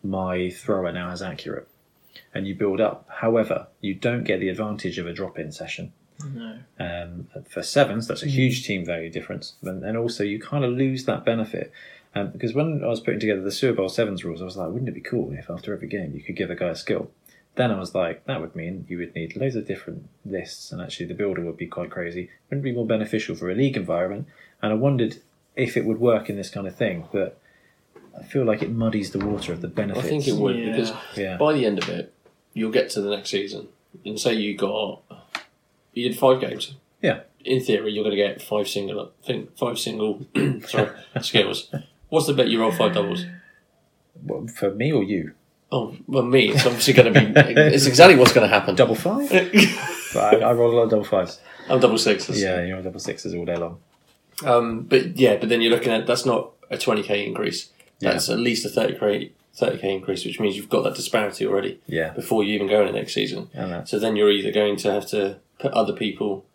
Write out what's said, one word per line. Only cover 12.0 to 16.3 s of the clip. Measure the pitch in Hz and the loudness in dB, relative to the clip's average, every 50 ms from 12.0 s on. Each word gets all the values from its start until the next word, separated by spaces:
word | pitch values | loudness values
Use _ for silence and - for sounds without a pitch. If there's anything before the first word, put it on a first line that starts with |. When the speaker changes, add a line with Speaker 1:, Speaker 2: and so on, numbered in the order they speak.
| _ _ _ | _ _ _
Speaker 1:
Um, | 104 101 92 | -6 -6 -6
because | - - - 113 110 | -6 -6 -6 -4 -2
when | 139 151 165 156 143 - | 0 -2 0 -2 -2 -2
I | 117 | -2
was | 117 113 | -4 -2
putting | - - - 104 | -2 -4 -4 -2
together | 110 107 104 95 | 0 0 0 0
the | 92 101 | -2 -6
Super | 98 - - 127 113 - | -4 0 0 0 2 0
Bowl | 95 92 | -2 -2
sevens | - - 117 104 98 87 - | 0 -2 -2 -2 -2 -6 -8
rules, | 87 80 80 | -8 -8 -8
I | 92 | -10
was | 92 90 | -10 -8
like, | 98 90 92 | -8 -8 -6
"Wouldn't | 95 120 131 123 | -6 -6 -6 -6
it | - | -8
be | - | -10
cool | - - - 120 85 - 71 | -10 -6 -4 -4 -4 -4 -6
if | 69 - - | -12 -10 -12
after | 85 87 - - 104 | -12 -12 -8 -10 -10
every | - - - | -10 -8 -8
game | 101 101 90 76 69 | -8 -6 -6 -8 -10
you | 71 | -12
could | - - | -12 -12